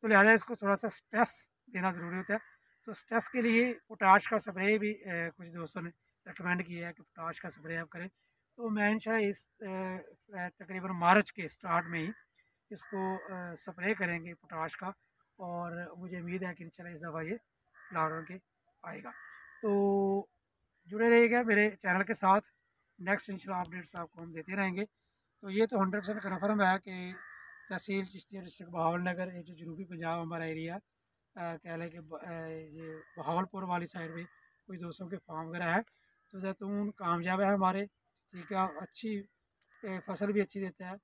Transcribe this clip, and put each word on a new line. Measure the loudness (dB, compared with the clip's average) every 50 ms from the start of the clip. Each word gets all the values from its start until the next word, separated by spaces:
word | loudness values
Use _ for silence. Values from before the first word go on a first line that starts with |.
| 4
तो | 8
लिहाजा | 8 10 12 10 10
इसको | 8 6 0 -8
थोड़ा | -2 2 2 2
सा | 2 2 -2
stress | -4 -4 -10 _ 2 4 4 4 2 -4 -6 -10 _ _ _ -10
देना | -6 0 0 0
ज़रूरी | 0 -2 -6 -6 -4
होता | -6 -2 -2 -2
है। | -4 -4 -8 -20 _ _ _ _ _ _
तो | -12 -10
stress | -10 -8 _ 0 0 0 0
के | -2 2 4
लिए | 6 6 6 6 4 2 -4 _ _
potash | -6 4 8 10 10 10 8
का | 4 0 0
spray | 0 0 -4 0 2 4 4 4
भी, | 2 0 -2
अ, | -4 -6 -6 -4 -2 -2 -4 -6
कुछ | _ -16 -14
दोस्तों | -10 -10 -10 -8 -8 -8 -8
ने | -8 -10 _ _ _ _ _ _
recommend | -18 -14 -6 -2 0 0 0 -2
किया | -6 -6 -10 -8
है | -10 -12
कि | -14 -20
potash | _ _ -10 -8 -8 -8 -8
का | -10 -12
spray | -12 -10 -10 -8 -6
आप | -6 -6 -8
करें। | -10 -10 -10 -12 _ _ _ _ _ _ _ _ _ -8
तो | -4 -2
मैं | 0 2 4 4
इंशाल्लाह | 4 2 0 0 2 2 2 2
इस, | 0 -4 -8 _ _ _ -10
अ, |
अ, | -8 -6 -4 -4 -4 -6 -8 -10 -14 -20 _ _ _ -10 -8 -8 -8
तकरीबन | -10 _ -14 -10 -10 -8 -4 -4
मार्च | -2 2 6 8 8 8 8 4
के | -4 -10 -10 -10
start | -10 -10 -4 0 0 0 0
में | 0 -4 -4
ही | -4 -4 -6 -8 -14 _ _ _ _ _ _ _ _ _
इसको, | -16 -16 -14 -8 -4 -2 -2 -2 -2
अ, | -4 -6 -10 -10 -10 -8 -10 -10
spray | -12 -12 -14 -10 -4 0 0 0
करेंगे | 0 0 -2 -2 -4 -6 -10 -14
potash | -16 _ -12 -6 -4 -4 -4 -6
का, | -6 -8 -8 -8 _ _ _ _ _ _ _ _ _
और | -10 -8 -6 -6 -6 -6 -6 -8 -8 -10 -12 -12
मुझे | -12 -10 -8 -8
उम्मीद | -6 -4 -4 -4 -4
है | -6 -8
कि | -8 -12
इंशाल्लाह | -16 -16 -16 -16 -14 -14
इस | -10 -10
दफ़ा | -8 -6 -4 -4
ये | -4 -6 -6 _ _ _ _ _ _ _ -20 -20 -6
फ्लावर | 0 0 0 0 0 -4 -8
के | -10 -14 -16 _ _ _ _ _ _ _ _ -14
आएगा। | -12 -12 -12 -12 -14 -16 -16 -18 -20 -20 -20 -20 -20 -18 -6 -2
तो | 2 2 4 4 4 4 4 4 4 2 0 -2 _ _ _ _ _ _ _ _ _ _ _ _ -10
जुड़े | -2 2 6 8
रहिएगा | 10 10 8 8 6 4 4
मेरे | 4 6 6 6 4
चैनल | 2 -2 0 2 2 2 2
के | 0 0
साथ, | 2 6 6 6 6 4 0 _ _ _ _ _ _ _ _ _ _
Next | -2 0 0 0 0 -6
इंशाल्लाह | -8 -10 -6 -6 -4 -4 -4
updates | -6 -8 -12 -12 -10 -8
आपको | -8 -8 -8 _ -14 -14
हम | -12 -10
देते | -10 -10 -6 -2
रहेंगे। | 0 0 0 0 -2 -4 -4 _ _ _ _ _ _ _ _ _ _ -10
तो | -4
ये | 2 2 2
तो | 4 4 4
hundred | 2 4 2 -2 -2
percent | -4 -6 -4 -4
confirm | -4 -4 0 2 2 4 4 6
है | 4 4 2
कि | 0 -6 -10 -8 -8 -10 -10 -12 -16 -18 -18 -20 -20 -20 -20 -20 -12 -8
तहसील | -8 -8 -6 -2 -2 -2 -2
चिश्तिया, | -4 -8 -16 -18 _ -14 -14 -14
district | -14 -14 -14 -16 -10 -4
बहावलनगर, | 0 0 2 2 2 0 -2 -2 -2 -4 -6 -6
ये | -12 -14
जो | -14 -16
जनूबी | -14 -12 -12 -10 -10 -12
पंजाब | -12 -10 -8 -4 -4 -4 -4
हमारा | -4 -6 -6 -6 -4
एरिया | -6 -6 -6 -6 -8 -8
है, | -10
अ, | _ _ _ _ _ _ _ _ _ _ _ -8 -8 -8 -8
कह | -8 _ -10 -8
लें | -8 -8 -8
कि | -10 -14
ब-, | -16 -14 -14 -12 -12
अ, | -10 -10 -10 -10 -10 -10 -12 -12 -14 -16 -14
ये | -14 -14 -14 -14 -16 _ _ -10
बहावलपुर | -4 -2 0 0 -2 -2 -4 -10 -4
वाली | -2 -2 -2 -4
side | -6 -8 -10 -10 -8 -8
में | -10 -12 -12 _ _ _ _ _ _ _
कुछ | _ -14 -10
दोस्तों | -10 -10 -10 -10 -10 -10
के | -10
फार्म | -12 _ _ -8 -8 -8 -6
वगैरह | -6 -4 -2 2 2
है, | 2 0 _ _ _ _ _ _ _ _ _ -12
तो | -6
जैतून | -6 -6 -6 _ -6 -4 -2 -2 -2 -4
कामयाब | -4 _ -2 0 0 0 2 0 2 4
है | 4 4 4
हमारे, | 6 4 4 4 2 -2 -4 _ _ _ _ _ _ _ _ -16
ठीक | -16 -10 -4 0
है, | 0 0 0 0 -6
अच्छी, | -12 -12 _ -8 -6 -4 -4 -4 -6 -10 _ _ _ _ _ _ _ _ _ _ -8
अ, | -8 -8 -8
फसल | -6 -6 -4 -2 0 2 2
भी | 2
अच्छी | 2 2 0 -6
देता | -6 -6 -6 _ -12 -12
है। | -12 -12